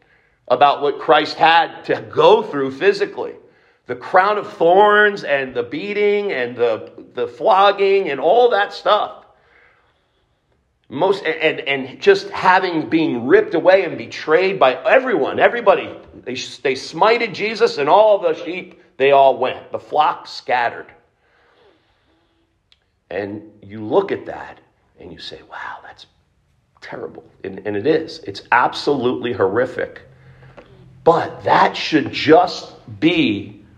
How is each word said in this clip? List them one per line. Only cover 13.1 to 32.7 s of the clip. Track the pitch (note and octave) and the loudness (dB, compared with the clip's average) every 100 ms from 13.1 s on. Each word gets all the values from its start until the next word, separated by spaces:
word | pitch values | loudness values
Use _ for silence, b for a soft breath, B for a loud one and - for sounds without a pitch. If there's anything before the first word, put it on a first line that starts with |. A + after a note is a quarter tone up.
| A#2 A#2+ | -2 2
ripped | G#3 G#3+ | 2 2
away | E3 D#3+ F#3+ E3 | 0 4 4 2
and | C3 | -8
betrayed | A2 - - E3 F#3+ G3 | -12 -10 0 2 2 2
by | C3+ B2 | 2 2
everyone, | D#3+ A#3+ B3+ F3+ A2+ F#2 | 2 2 2 -2 -2 0
everybody. | F#3+ A#3+ G#3 D#3 A2+ - - - | 0 2 2 0 -2 -14 -20 -18
They, | - | -12
they | B2 - - C#3+ | -12 -12 -6 -4
smited | B2+ - D#3+ G#3 A#3+ A3+ | -4 -6 0 2 2 -2
Jesus | D#3 G#3 A3+ A#3 F3 | -6 -6 0 -2 0
and | C#3+ | 2
all | F#3+ A3 G3 | 4 6 4
the | F3 | 0
sheep, | D#3+ D#3+ F3+ - - b - | -4 -8 -10 -12 -20 b 0
they | C3+ | 4
all | C#3 C3+ A#2+ | 6 4 2
went. | B2 - - | -4 -6 -12
The | A2 | -14
flock | - D3 E3 - - | -6 0 0 -2 -12
scattered. | - - B2 A#2 E2+ - _ _ _ _ _ _ _ _ _ _ _ _ _ _ _ _ _ _ _ _ _ - | -14 -4 -2 -2 -6 -18 _ _ _ _ _ _ _ _ _ _ _ _ _ _ _ _ _ _ _ _ _ -12
And | F2+ G2+ G#2 - _ | -10 -8 -12 -16 _
you | G2 A2 | -20 -14
look | G#2+ F3 F#3+ | -2 -2 -2
at | A2+ - | -8 -10
that | D2+ C#2+ - _ _ _ _ | -14 -16 -20 _ _ _ _
and | F2 | -20
you | D#2+ | -18
say, | - D#2 - | -18 -20 -18
"Wow, | - - - | -16 -16 -16
that's | - - - _ _ _ _ _ _ _ | -20 -20 -20 _ _ _ _ _ _ _
terrible." | - C3 - - - _ | -16 -14 -14 -16 -20 _
And, | - F#2+ G#2 | -14 -10 -6
and | G2+ | -4
it | C3 | 0
is. | D#3 E3 - | -2 -2 -14
It's | - G2 - | -16 -12 -2
absolutely | A#2+ C3+ - D3 C#3 B2 C#3 A#2+ | 0 0 -2 -2 0 -2 -4 -6
horrific. | G#2+ F#2+ A2 C3 - - - - b b b b b b b b - | -2 -2 0 -4 -6 -10 -12 -20 b b b b b b b b -2
But | E3 E3 - - | 2 2 0 -6
that | - - F#3+ - | 0 2 2 0
should | - D#3 - | -2 -2 -2
just | - C3 E3 F3+ - - | -4 4 4 4 -4 -14